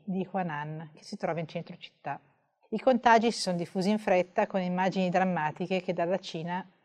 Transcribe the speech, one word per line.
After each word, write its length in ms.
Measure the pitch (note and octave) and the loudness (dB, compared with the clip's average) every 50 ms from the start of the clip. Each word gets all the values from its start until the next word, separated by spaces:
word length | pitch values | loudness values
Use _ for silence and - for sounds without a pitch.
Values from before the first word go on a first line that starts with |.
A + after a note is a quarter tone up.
| _ | _
di 240 | G3+ F3+ F#3+ F3+ F#3 | -6 -4 -4 -4 -2
Huanan, 600 | - F#3+ F3+ E3+ D3 D3 D3 D#3 D#3 D#3+ E3 D3+ D3+ | -4 -4 -4 -4 -4 -6 -8 -8 -8 -10 -12 -14 -18
che 100 | - - | -20 -16
si 140 | - G#3 | -14 -10
trova 240 | - G3+ F3 D#3 E3 | -6 -4 -2 -2 -4
in 80 | D#3+ - | -4 -6
centro 300 | - E3+ D#3+ - F3 - | -8 -10 -10 -10 -14 -18
città. 420 | - - _ _ - D3 C#3 - - _ _ _ _ _ _ _ _ _ | -20 -20 _ _ -10 -10 -10 -10 -12 _ _ _ _ _ _ _ _ _
I 100 | A3 G#3 | -8 0
contagi 500 | - C4 C4 A3+ - A#3+ A3+ A3+ G#3+ A#3+ | 2 2 2 4 6 6 8 8 6 4
si 100 | A#3 - | 0 0
sono 160 | - F#3 F3 | -2 -2 -2
diffusi 320 | E3+ E3+ - - F#3+ F3 G3+ | -2 -4 -4 -2 0 2 2
in 100 | G#3+ G#3 | 0 0
fretta, 500 | G#3+ G#3+ F#3 F3+ F3 F3+ - A3 G#3 - | 2 2 2 2 2 2 0 -2 -2 0
con 120 | - F#3+ | 0 -2
immagini 480 | F3+ F3+ F3+ F3+ F#3+ F#3 F#3 F#3+ F#3 F3+ | -2 -2 0 0 0 0 2 2 0 2
drammatiche 720 | F3 F3+ F#3+ F#3 F3 D#3+ D3+ D3+ D3 - F#3 - - F#3 | 2 2 2 2 0 0 -2 -2 -2 -4 -4 -2 -2 -2
che 120 | - - E3+ | -2 -2 -2
dalla 260 | E3+ E3+ E3+ - F#3 | -2 0 0 0 -2
Cina 480 | - - - E3 D#3 E3+ F3 F#3 F#3 - _ _ | -4 -6 -8 -8 -6 -6 -6 -6 -8 -10 _ _